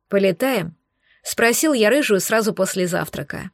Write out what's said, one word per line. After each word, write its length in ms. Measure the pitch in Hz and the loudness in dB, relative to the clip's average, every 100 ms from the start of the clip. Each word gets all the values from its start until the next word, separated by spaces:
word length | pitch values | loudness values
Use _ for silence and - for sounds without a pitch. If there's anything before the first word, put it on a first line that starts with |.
| _ | _
"Полетаем?" — 680 | 196 196 180 262 240 170 - _ _ _ _ | 0 2 2 -2 -2 -4 -10 _ _ _ _
спросил 500 | - - 226 233 320 | -10 0 2 2 2
я 180 | 269 208 | 2 4
рыжую 300 | 269 277 196 | 2 2 0
сразу 340 | - 226 220 | 2 0 0
после 320 | 190 190 190 180 | -2 -2 -2 -2
завтрака. 640 | 170 160 - 147 - 190 | -2 -4 -8 -10 -10 -12